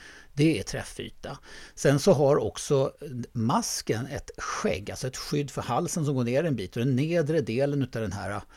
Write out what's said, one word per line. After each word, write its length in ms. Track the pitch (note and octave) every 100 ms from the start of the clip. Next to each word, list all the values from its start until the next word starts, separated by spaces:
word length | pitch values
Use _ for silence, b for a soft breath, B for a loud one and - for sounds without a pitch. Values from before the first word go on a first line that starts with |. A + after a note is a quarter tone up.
| B B B C#3
Det 220 | D#3 A#2+
är 40 |
träffyta. 760 | - B2+ - - F#2+ - - C#3+ - B B
Sen 240 | B D3+ C#3
så 140 | G3+
har 240 | C#3+ C#3 D3
också 560 | G#2+ - - C#3 C#3+ - D3+ B2 A#2
masken 760 | A#2+ A2+ G3 A#3 - - A2+ B2+
ett 240 | - - -
skägg, 520 | - - G#3+ - G2+
alltså 160 | F#2 C3
ett 100 | -
skydd 340 | - D3 C#3+
för 120 | -
halsen 420 | A#2+ B2 E3+ F3+
som 100 | D3
går 100 | C3
ner 200 | A#2+ B2+
en 120 | E3+ B2
bit, 200 | F#2 -
och 80 |
den 120 | B2 B2+
nedre 440 | D#3 F3 D3 D#3+
delen 420 | B2+ A2+ C#3 C#3+
utav 200 | C3 A#2+
den 100 | G#2+
här 300 | G2+ F#2 G2+ -